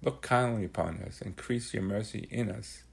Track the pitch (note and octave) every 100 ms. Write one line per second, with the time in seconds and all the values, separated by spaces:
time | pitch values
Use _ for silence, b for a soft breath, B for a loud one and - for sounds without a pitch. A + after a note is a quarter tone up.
0 | C3 - - B2 B2 A2 F#2 - E2 E2+
1 | F2+ - - F#2 - A#2+ A#2 - F#2+ G2+
2 | G#2+ - - A#2+ G#2+ G#2+ - - -